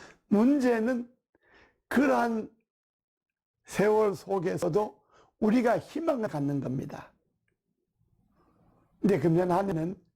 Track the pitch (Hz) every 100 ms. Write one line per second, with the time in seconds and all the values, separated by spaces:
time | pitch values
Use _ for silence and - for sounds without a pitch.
0 | - _ - 202 240 294 247 226 220 247
1 | 240 _ _ _ _ _ _ _ - -
2 | 277 247 233 226 - _ _ _ _ _
3 | _ _ _ _ _ _ - - 208 214
4 | 214 180 - 196 175 180 180 156 - -
5 | _ _ _ - 214 247 240 196 - 294
6 | 330 269 220 151 143 143 135 135 147 -
7 | - _ _ _ _ _ _ _ _ _
8 | _ _ _ _ _ _ _ _ _ _
9 | 208 185 165 165 180 175 196 160 165 196
10 | _